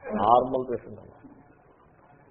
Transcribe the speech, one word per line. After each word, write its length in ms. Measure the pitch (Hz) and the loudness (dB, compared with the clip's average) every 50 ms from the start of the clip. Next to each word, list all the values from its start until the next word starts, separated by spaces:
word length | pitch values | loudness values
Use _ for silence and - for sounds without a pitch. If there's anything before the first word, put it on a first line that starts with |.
| - - 110 | -14 -10 -6
నార్మల్ 500 | 101 98 107 120 123 127 131 135 131 127 127 | -2 2 4 4 4 4 2 -2 -6 -6 -6
పేషెంట్ 280 | 120 104 - - - 82 | -8 -10 -10 -14 -20 -20
అవ్వాలి. 160 | - - - - - - - - - - _ _ _ _ _ _ _ _ _ _ - - - - _ _ | -20 -20 -20 -20 -20 -20 -20 -20 -20 -20 _ _ _ _ _ _ _ _ _ _ -20 -20 -20 -20 _ _